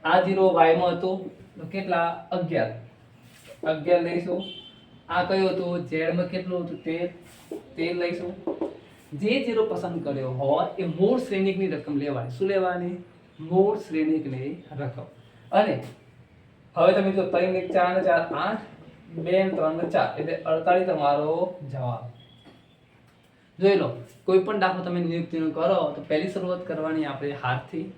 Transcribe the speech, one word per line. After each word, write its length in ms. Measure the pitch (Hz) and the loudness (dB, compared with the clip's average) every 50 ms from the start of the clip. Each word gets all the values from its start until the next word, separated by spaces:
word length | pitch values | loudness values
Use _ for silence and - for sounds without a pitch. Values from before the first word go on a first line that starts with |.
| - | 0
આ 160 | 156 156 185 | 4 4 4
ઝીરો 280 | 180 185 196 190 190 185 170 | 4 4 2 4 4 6 6
વાયમાં 420 | 170 165 165 165 170 180 180 170 | 6 6 6 6 4 4 2 0
હતો 340 | 175 196 185 190 190 - 156 - - - - - - | 0 -2 -2 -2 -4 -6 -10 -14 -16 -20 -20 -18 -14
તો 60 | 160 | -14
કેટલા? 400 | 165 - 196 190 175 175 170 170 170 170 - - - | -8 -8 -6 -4 -2 0 0 0 0 -2 -6 -8 -6
અગિયાર. 400 | - 180 170 160 165 143 113 113 - - - - - _ _ - _ - - - - - - - - - - | -4 -4 -2 -2 0 -2 -2 -2 -4 -10 -16 -18 -20 _ _ -20 _ -20 -20 -20 -20 -20 -20 -20 -18 -6 -2
અગિયાર 400 | 156 160 156 147 165 175 175 165 | -2 -2 0 2 4 4 4 4
લઈશું. 400 | 160 170 175 175 185 175 - - - - - - - - - - - - - _ - | 2 -2 -2 -2 -2 -4 -4 -4 -8 -12 -16 -18 -20 -20 -20 -20 -20 -20 -20 _ -4
આ 160 | 165 175 180 | 0 0 0
કયો 240 | 180 190 190 190 190 | 2 2 2 2 2
હતો? 300 | 180 180 180 175 175 170 | 2 0 -2 -2 -4 -4
ઝેડમાં 500 | 147 127 160 160 160 165 165 175 180 - | -6 -4 -4 -2 -2 0 0 0 -2 -2
કેટલું 360 | - 185 180 180 180 180 170 | -4 -6 -6 -4 -4 -4 -4
હતું? 180 | 165 156 131 - | -6 -8 -10 -6
તેર. 260 | 165 160 170 175 175 - - - - - - - - - - - - - | -6 -4 -4 -4 -6 -6 -10 -20 -20 -20 -20 -16 -14 -14 -14 -14 -16 -6
તેર 180 | - 165 170 180 | -4 -4 -2 -2
લઈશું. 380 | 175 175 170 175 175 - 175 190 - - - - - 330 - - - - - - - - - - | -2 -2 -2 -4 -4 -6 -8 -10 -8 -8 -8 -6 -4 -6 -8 -8 -12 -20 -20 -20 -20 -20 -14 -10
જે 320 | 143 196 208 240 277 226 | -4 0 0 0 0 0
ઝીરો 220 | 240 226 220 214 | 0 0 0 0
પસંદ 380 | - - - - 175 170 165 - | 0 0 -4 -4 -4 -6 -4 -4
કર્યો 260 | 143 139 135 131 131 | -4 -4 -4 -4 -4
હોય 380 | 127 127 139 139 147 165 190 190 - - | -4 -2 0 2 2 2 2 -2 -2 -4
એ 60 | 190 | -4
મૂળ 340 | 170 156 165 185 208 254 254 | -4 0 2 4 4 4 2
શ્રેણિકની 500 | - - 208 190 190 196 190 180 196 180 | 0 -2 -2 0 2 0 2 0 -2 -2
રકમ 280 | 165 151 - 147 147 | -2 -4 -6 -4 -4
લેવાની. 340 | 139 143 147 135 127 117 - | -2 -2 -2 -4 -4 -6 -8
શું 180 | - - 196 190 | -4 -2 -2 0
લેવાની? 480 | 196 196 190 180 180 180 175 175 180 185 - - - - _ - _ - | 2 2 2 0 0 -2 -4 -6 -6 -8 -12 -16 -20 -20 _ -20 _ -16
મૂળ 380 | 156 160 175 185 196 208 214 208 | -8 0 4 4 6 4 4 0
શ્રેણિકની 840 | 202 - 160 160 156 156 160 156 131 135 131 127 131 143 165 175 - - 151 131 | -4 -4 -2 0 2 2 0 0 -2 -4 -6 -6 -6 -8 -8 -10 -14 -14 -10 -8
રકમ. 300 | 143 131 123 - - - - - - - _ - - - - | -6 -6 -6 -10 -14 -16 -18 -20 -20 -20 _ -20 -14 0 2
અને 300 | 147 160 - 139 123 - - - - - - - _ - _ _ - - - _ _ _ - _ | 4 4 4 2 -4 -4 -10 -16 -20 -20 -20 -20 _ -20 _ _ -20 -20 -20 _ _ _ -10 _
હવે 160 | 170 165 185 196 | 6 6 6 6
તમે 200 | 208 196 196 190 | 6 4 2 2
જો 100 | 196 180 | 0 0
ત્રણ 300 | - - 175 180 185 185 | 0 2 0 2 2 0
ને 80 | 185 | -2
ચાર 340 | 180 180 165 190 180 180 180 | -4 0 2 2 4 4 2
ને 80 | 190 170 | 2 2
ચાર 160 | 139 135 135 - - 165 | 4 4 4 2 0 -4
આઠ, 240 | 147 165 190 220 214 - - - - - - - - - - 165 165 | -4 -2 -2 -4 -6 -8 -12 -20 -20 -20 -20 -20 -20 -20 -14 -10 -8
બે 260 | 160 175 185 190 190 | -4 0 2 2 2
ને 60 | 190 | 2
ત્રણ 260 | 175 160 160 156 160 | 0 0 0 0 0
ને 140 | 165 175 170 | -2 -4 0
ચાર 300 | - 185 - - - - | 0 0 0 0 -2 -4
એટલે 160 | 151 165 165 - - | -6 -6 -6 -6 -2
અડતાલીસ 460 | 160 160 165 - 180 175 185 185 175 | 0 0 0 4 4 4 4 4 2
તમારો 680 | 160 151 147 143 143 143 151 156 160 170 180 180 - - 151 135 123 | 0 0 2 2 2 2 2 0 0 0 -2 -4 -4 -10 -12 -10 -8
જવાબ. 320 | 135 127 123 120 113 120 - - - - _ - _ _ - - - _ _ _ _ _ _ _ _ _ _ _ _ _ _ _ _ _ _ _ - | -6 -4 -4 -6 -6 -8 -12 -16 -18 -20 _ -20 _ _ -20 -20 -20 _ _ _ _ _ _ _ _ _ _ _ _ _ _ _ _ _ _ _ 2
જોઈ 160 | 180 196 196 | 4 6 6
લો, 140 | 175 - - - - - - - - _ | 6 2 0 -4 -6 -12 -16 -20 -10 _
કોઈ 140 | - 185 190 | 4 4 4
પણ 200 | 185 208 214 202 | 4 4 0 2
દાખલો 260 | 185 185 185 185 175 | 2 2 0 0 -4
તમે 160 | 180 175 175 | -2 -2 -2
નિયુક્તિનો 500 | 175 165 165 170 165 - - 160 160 156 | 0 0 -2 -2 -4 -4 -2 -2 -2 -2
કરો 420 | 143 160 165 180 196 180 165 147 143 | 0 2 2 4 4 4 2 0 -2
તો 80 | 151 139 - | -6 -4 -2
પહેલી 200 | 151 156 175 190 | 0 0 0 -2
શરૂઆત 340 | 180 196 180 180 180 175 - | -4 -4 -4 -4 -4 -4 -4
કરવાની 380 | - 165 151 156 160 160 160 156 | -8 -6 -4 -4 -2 -2 -2 -2
આપણે 280 | 143 143 - 143 143 139 - - | -4 -4 -6 -6 -6 -6 -4 -2
હારથી. 500 | 131 127 127 - - - 160 175 190 - | -2 -2 -2 -4 -8 -8 -8 -8 -8 -12